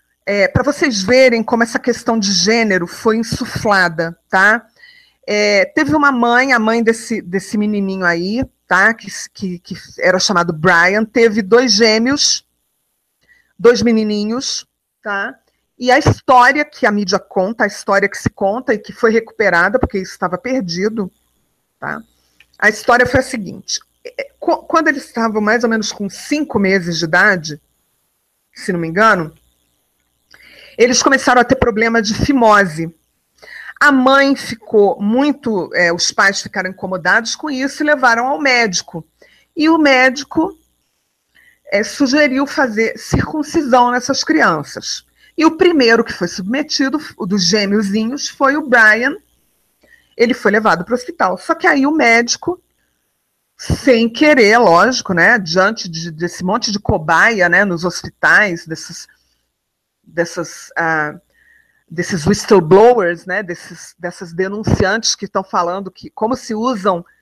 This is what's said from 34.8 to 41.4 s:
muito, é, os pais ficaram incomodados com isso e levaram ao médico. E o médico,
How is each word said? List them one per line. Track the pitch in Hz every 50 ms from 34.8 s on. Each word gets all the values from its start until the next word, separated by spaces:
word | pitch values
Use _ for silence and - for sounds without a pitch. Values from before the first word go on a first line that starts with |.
| 202 196 - -
muito, | 202 208 220 254 277 294 277 277 - 247 220 190 160 - -
é, | - 180 170
os | 170 175 - - -
pais | - 208 196 196 - -
ficaram | - - 202 185 185
incomodados | 190 - - 185 185 185 151 180 190 226 233 226 -
com | - - 302
isso | 277 254 262 277 - - 311
e |
levaram | 294 294 277 254 247 233 226 240
ao | 262 285 311
médico. | 302 277 254 240 233 220 180 - - - - 170 - _ _ _ _ _ _ _ _ _ _
E | - 302 311
o | 330 330
médico, | 311 285 269 254 254 262 247 285 277 - - 320 320 381 392 - _ _ _ _ _ _ _ _ _ _ _ _ _ _ _ _